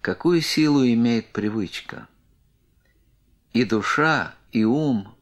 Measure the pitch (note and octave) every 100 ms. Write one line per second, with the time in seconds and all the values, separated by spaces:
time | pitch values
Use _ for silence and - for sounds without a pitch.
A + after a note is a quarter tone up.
0 | - F2+ E3 F3 D#3 - D#3 C#3+ B2+ A#2
1 | A#2 A#2 A2 - G#2 A2 G2 - - -
2 | A2+ _ _ _ _ _ _ _ _ _
3 | _ _ _ _ _ A2+ A#2+ A2 G2 -
4 | D#3 D3 G2 - _ A2+ A2 C3 D#3 A#2
5 | G2 -